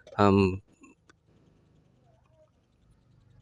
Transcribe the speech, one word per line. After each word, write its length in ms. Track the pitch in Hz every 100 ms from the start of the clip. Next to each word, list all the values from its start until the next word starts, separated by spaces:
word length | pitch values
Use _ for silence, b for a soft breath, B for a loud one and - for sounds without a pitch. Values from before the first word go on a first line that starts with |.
| b -
ఆమ్, 240 | 104 98 98 95 - _ - _ _ _ _ _ _ _ _ _ _ _ _ _ _ 320 _ _ _ _ _ _ _ _ _ _